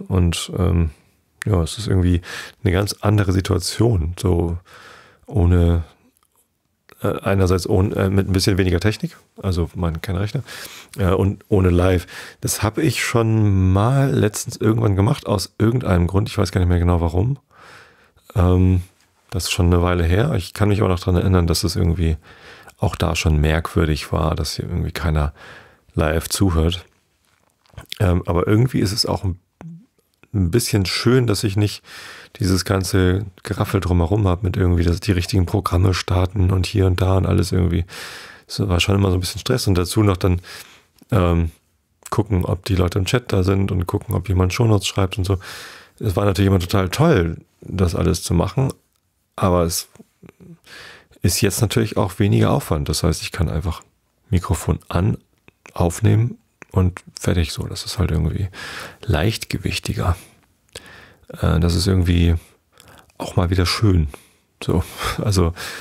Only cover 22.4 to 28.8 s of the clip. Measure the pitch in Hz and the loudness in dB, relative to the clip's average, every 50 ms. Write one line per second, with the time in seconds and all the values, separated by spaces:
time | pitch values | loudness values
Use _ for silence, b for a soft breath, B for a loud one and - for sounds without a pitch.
22.4 | B B B B B B B - - 85 - - 87 80 82 - - 80 78 76 | B B B B B B B -4 -4 -4 -2 -2 -2 -2 -2 0 0 2 2 2
23.4 | 73 78 78 82 82 - - 87 82 78 76 73 - - 87 82 82 80 82 - | 2 2 0 0 -2 -2 0 0 2 2 0 -2 -4 -4 -4 -2 0 -2 -2 -2
24.4 | 76 - - - - - 87 82 82 78 - - - 82 78 78 73 71 B B | -4 -6 -6 -8 -8 -6 -4 -4 -4 -4 -6 -4 -4 -2 0 0 -2 -2 B B
25.4 | B B B B B B B B B B - - 82 76 80 82 - - - - | B B B B B B B B B B -4 -2 0 0 0 -2 -2 -4 -2 0
26.4 | 101 92 80 80 80 85 87 87 - _ _ _ _ _ _ _ _ _ _ _ | 0 2 2 2 2 0 0 -4 -10 _ _ _ _ _ _ _ _ _ _ _
27.4 | _ _ _ _ _ _ _ - - - - - 104 90 87 90 - - 85 85 | _ _ _ _ _ _ _ -20 -16 -14 -4 0 0 2 2 0 0 0 0 0
28.4 | - - 107 110 131 - - - | 2 2 2 2 2 2 0 0